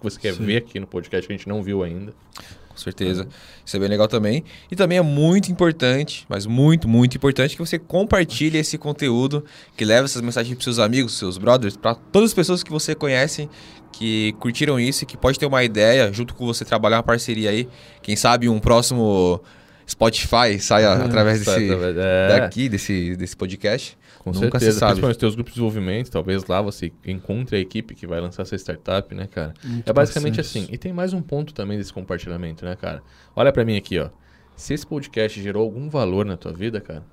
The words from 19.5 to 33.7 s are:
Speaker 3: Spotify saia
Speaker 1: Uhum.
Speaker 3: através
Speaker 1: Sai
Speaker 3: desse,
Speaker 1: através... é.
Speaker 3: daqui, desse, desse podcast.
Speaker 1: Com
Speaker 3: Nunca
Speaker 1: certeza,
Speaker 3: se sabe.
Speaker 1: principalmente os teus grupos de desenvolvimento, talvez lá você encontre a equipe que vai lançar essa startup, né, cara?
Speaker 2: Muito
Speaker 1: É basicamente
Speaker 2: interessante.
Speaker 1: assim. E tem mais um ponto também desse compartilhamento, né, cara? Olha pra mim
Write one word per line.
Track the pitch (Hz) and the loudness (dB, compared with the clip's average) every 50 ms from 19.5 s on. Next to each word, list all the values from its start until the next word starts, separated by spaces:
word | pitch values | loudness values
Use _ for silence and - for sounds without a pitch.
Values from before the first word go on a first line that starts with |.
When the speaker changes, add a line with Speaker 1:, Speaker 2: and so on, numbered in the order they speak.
| - - - _ - _ _ | -20 -20 -20 _ -20 _ _
Speaker 3:
Spotify | - - - 113 113 113 - - - - 117 123 113 101 101 | -8 -2 2 2 2 2 0 -2 2 2 4 4 4 2 0
saia | - - 107 107 110 101 95 123 | 2 4 4 6 6 6 4 4
Speaker 1:
Uhum. | - | 2
Speaker 3:
através | 120 113 110 107 107 110 110 101 | 2 4 4 4 4 4 2 2
Speaker 1:
Sai | 104 98 110 | 2 2 2
Speaker 3:
desse, | 107 95 95 | 2 2 0
Speaker 1:
através... | 90 90 90 85 | 0 0 -2 0
é. | 87 92 95 92 92 95 95 110 127 | 0 2 2 4 4 4 6 6 4
Speaker 3:
daqui, | 123 107 - 117 135 131 | 4 2 -2 -2 -2 0
desse, | 104 95 - - 101 92 87 87 90 | -2 -2 -2 -2 -2 0 0 -2 -4
desse | 90 92 90 - | -4 -6 -8 -8
podcast. | - 95 92 95 92 - 101 110 135 - - - _ _ _ - - | -6 -8 -8 -6 -2 -2 -2 -2 -2 -4 -10 -16 _ _ _ -20 -12
Speaker 1:
Com | - 92 | -8 -6
Speaker 3:
Nunca | 90 95 110 123 123 123 | -2 0 0 0 2 2
Speaker 1:
certeza, | 117 110 107 | 2 2 4
Speaker 3:
se | 107 | 4
sabe. | 117 104 | 4 2
Speaker 1:
principalmente | 98 95 127 127 113 | 2 2 2 0 0
os | - | 0
teus | 123 110 107 | 0 -2 0
grupos | 117 117 - - | -2 -8 -8 -4
de | 120 | -4
desenvolvimento, | 117 110 107 110 95 90 95 113 127 - | -2 -2 -2 -4 -4 -4 -4 -4 -6 -4
talvez | - 90 76 92 95 98 90 | -4 -4 -2 -2 -2 -4 -2
lá | - 90 95 | -2 -2 -2
você | 104 101 - - 90 82 - - - | -2 -2 -6 -8 -8 -10 -10 -10 -10
encontre | 92 95 92 - - 101 117 127 123 110 | -10 -10 -8 -8 -6 -6 -6 -6 -4 -4
a | 98 | -4
equipe | 90 - - 110 107 - 82 | -4 -4 -6 -10 -10 -10 -14
que | - - | -14 -10
vai | 87 85 85 | -8 -6 -6
lançar | 87 87 87 - 95 | -6 -6 -8 -10 -10
essa | - 104 | -8 -8
startup, | 95 - - 82 80 - - 92 98 98 - 98 | -10 -8 -10 -12 -10 -6 -4 -4 -4 -4 -6 -10
né, | 95 95 | -12 -12
cara? | 98 - 87 78 78 78 - - | -10 -8 -8 -8 -8 -10 -12 -10
Speaker 2:
Muito | 123 120 120 113 - | -8 -8 -6 -2 0
Speaker 1:
É | |
basicamente | 110 139 147 - - 156 147 151 110 | 2 2 2 2 0 -2 -2 -2 -2
Speaker 2:
interessante. | 139 156 - - 113 95 | -2 -4 -4 -6 -8 -8
Speaker 1:
assim. | - 113 | -8 -10
E | |
tem | 123 - 180 180 | -10 -10 -8 -6
mais | 175 185 185 | -4 -4 -4
um | 190 180 | -4 -4
ponto | 151 - 143 143 151 156 - | -6 -4 -6 -6 -6 -8 -8
também | - 101 143 - | -8 -8 -6 -6
desse | 104 95 - | -6 -8 -8
compartilhamento, | - 98 92 - 92 85 - 90 85 87 87 82 80 80 87 | -10 -12 -8 -8 -8 -8 -8 -8 -10 -8 -8 -10 -10 -10 -10
né, | 90 90 | -10 -10
cara? | - - 85 80 - - _ _ _ _ _ - | -8 -8 -10 -10 -10 -14 _ _ _ _ _ -2
Olha | - 123 139 | 2 2 2
pra | 139 131 113 | 4 2 2
mim | 113 | 0